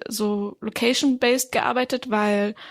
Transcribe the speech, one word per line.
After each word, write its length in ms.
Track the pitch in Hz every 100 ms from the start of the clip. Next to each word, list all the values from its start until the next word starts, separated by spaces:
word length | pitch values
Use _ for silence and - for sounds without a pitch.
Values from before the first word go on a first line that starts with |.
| -
so 500 | 214 208 208 202 -
location-based 920 | 220 - 240 262 285 254 240 254 -
gearbeitet, 580 | - - 247 254 254 254
weil 460 | 214 208 202 208 214 -